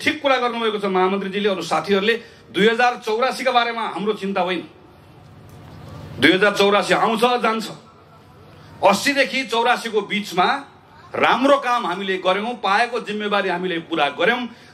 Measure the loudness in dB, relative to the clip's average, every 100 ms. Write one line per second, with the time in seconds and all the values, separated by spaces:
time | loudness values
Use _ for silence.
0 | -2 -2 0 2 0 -2 -4 -2 -2 0
1 | 2 0 -4 -2 -2 -2 -2 -4 0 0
2 | 2 -2 -4 -20 -6 2 2 4 2 0
3 | -4 -2 -2 -2 0 2 0 -4 -6 -6
4 | -4 -4 -4 -4 -2 -4 -8 -18 -20 -20
5 | -20 -20 -20 -20 -20 -20 -20 -20 -18 -18
6 | -14 2 4 4 4 4 4 4 2 2
7 | 2 2 2 2 0 -2 -6 -14 -20 -20
8 | -20 -20 -20 -20 -20 -20 -20 0 2 4
9 | 2 0 0 -2 -2 0 2 0 -2 -4
10 | -2 -4 -2 0 2 0 -6 -20 -20 -20
11 | -10 0 2 4 4 4 2 -2 -2 -4
12 | -4 -2 0 -2 -4 -4 0 0 0 -4
13 | -6 -6 -2 -2 -2 -4 -4 -6 -4 -2
14 | -2 0 0 0 -4 -12 -20